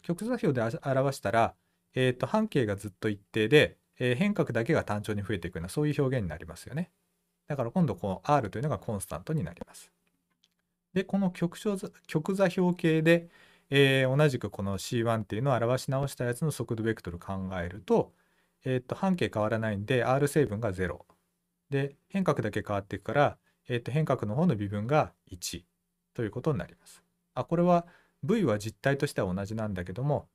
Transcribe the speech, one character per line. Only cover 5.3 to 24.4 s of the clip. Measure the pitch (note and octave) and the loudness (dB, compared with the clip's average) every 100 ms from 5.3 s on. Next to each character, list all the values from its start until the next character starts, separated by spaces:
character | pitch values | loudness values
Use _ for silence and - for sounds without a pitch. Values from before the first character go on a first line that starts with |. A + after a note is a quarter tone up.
| G2+ | -4
え | |
て | E2+ | -4
い | |
く | E2+ | -8
よ | |
う | |
な、 | E2 | -6
そ | - | -2
う | D3+ | 0
い | D3 | 0
う | |
表 | C3+ C3 | 0 0
現 | |
に | F2+ | -4
な | D2+ | -6
り | - | -12
ま | - | -14
す | - | -10
よ | C#3+ | -8
ね。 | F3+ _ _ _ _ _ - | -8 _ _ _ _ _ -8
だ | B2+ | -4
か | |
ら | A#2 | -2
今 | F#3 D#3 | 2 2
度、 | F#2 | 0
こ | G2+ | -4
の | F#2 | -2
R | - D3 G#2 | 0 2 0
と | G#2+ | -4
い | |
う | |
の | D3 | -4
が | G#2+ | -4
コ | - G2+ | -4 -6
ン | |
ス | - | -6
タ | C#2+ | -8
ン | |
ト | - | -4
に | D#3 | -4
な | D#2+ | -4
り | - - | -8 -16
ま | |
す。 | - - _ _ _ _ _ _ _ _ _ _ | -18 -20 _ _ _ _ _ _ _ _ _ _
で、 | F3+ | -6
こ | F#3+ G3 | -2 0
の | F#3+ | 0
局 | F3+ F3 - | 0 -4 -4
所 | G#3+ G3 | -4 -4
座-、 | G3 - - | -6 -14 -6
局 | D#3+ D3+ | -4 -2
座 | G3 F#3+ | 2 2
標 | F#3 F3+ | 4 2
系 | F3 E3 D#3+ | 2 2 4
で、 | D#3 E3+ E3+ - - _ _ | 6 4 2 -16 -20 _ _
え | C#3 C#3 C3+ C3 | 4 6 6 4
ー、 | C#3 | 4
同 | D3+ | 4
じ | B2+ | 2
く | G#2 | -4
こ | - | -4
の | G2 F#2+ | -4 -4
シ | - B2 | -2 0
ー | |
ワ | A2+ A2+ | 2 0
ン | |
っ | G#2 | -2
て | G2+ | -2
い | |
う | |
の | C#3+ | 0
を | A#2 | 2
表 | A#2 B2+ | 2 0
し | - | -2
直 | C3+ C#3 | -2 -4
し | - | -4
た | A#2+ | -4
や | |
つ | A#2+ | -2
の | D#3+ | -2
速 | - B2 A2 | -2 -4 -2
度 | |
ベ | A2+ A2 | 0 -2
ク | |
ト | - | -6
ル | E2+ | -10
考 | - F#2+ F#2+ F#2 | -8 -6 -4 -4
え | F2 | -6
る | F2+ | -8
と、 | - A3+ - _ _ _ _ _ | 2 2 2 _ _ _ _ _
え | C3 B2+ | -4 -4
ー | |
っ | |
と、 | - - | -4 -2
半 | F#3+ F3 | 0 2
径 | G#2 | 0
変 | A2 | 0
わ | G#2+ | 0
ら | A2+ | 0
な | A2 | 0
い | G2+ | -2
ん | G#2+ | 0
で、 | B2+ | 0
R | A#2 C3 C#3+ | 2 2 2
成 | D#3+ C3+ | 2 2
分 | G#2 | 0
が | A#2 | -4
ゼ | F2+ F2+ | -2 -4
ロ。 | - - _ _ _ _ _ _ | -4 -14 _ _ _ _ _ _
で、 | C#3 C#3 - _ | -2 -2 -8 _
変 | G3 | -2
角 | F#3 - | 0 0
だ | A#2 | -2
け | G#2 - | -4 -2
変 | |
わ | G2+ | -4
っ | |
て | - G2 | -4 -8
い | |
く | |
か | - | -2
ら、 | C#3+ C3+ - _ _ - | 2 2 0 _ _ -6
え | B2 | -6
ー | |
っ | |
と、 | - | -2
変 | C#3 D#3 | -2 0
角 | B2+ G#2+ | 0 -2
の | |
方 | A2 | 0